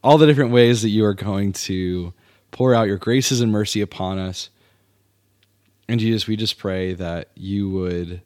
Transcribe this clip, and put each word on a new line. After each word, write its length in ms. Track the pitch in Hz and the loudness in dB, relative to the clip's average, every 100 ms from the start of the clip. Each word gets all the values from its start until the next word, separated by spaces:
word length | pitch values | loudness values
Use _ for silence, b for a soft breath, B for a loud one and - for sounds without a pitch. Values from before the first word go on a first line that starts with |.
all 160 | 131 151 | 4 6
the 80 | 151 | 8
different 240 | 143 127 | 6 4
ways 320 | 123 120 120 | 6 6 4
that 60 | 110 | 2
you 160 | 107 | 2
are 100 | 104 | 2
going 380 | 98 98 98 101 | 0 -4 -2 -2
to 600 | 95 - 92 90 90 87 - b b b | -4 -6 -4 -4 -4 -8 -14 b b b
pour 240 | - 127 | -2 2
out 140 | 117 107 | 2 0
your 80 | 98 | -2
graces 440 | - 127 127 127 | 0 0 0 0
and 120 | 117 | 0
mercy 280 | 107 104 104 | 0 -2 -4
upon 380 | 101 - 92 95 | -6 -6 -6 -6
us. 300 | 92 90 - _ _ _ _ _ _ _ _ _ _ _ _ _ - | -8 -10 -14 _ _ _ _ _ _ _ _ _ _ _ _ _ -6
And 120 | 117 | -2
Jesus, 260 | 110 113 - | 0 -2 -2
we 100 | 107 | -4
just 220 | 110 - | -6 -6
pray 360 | 101 92 92 | -6 -4 -4
that 340 | 90 85 85 - | -6 -8 -8 -12
you 340 | - 95 101 98 | -14 -8 -6 -4
would 520 | 95 90 87 87 90 | -4 -4 -6 -8 -12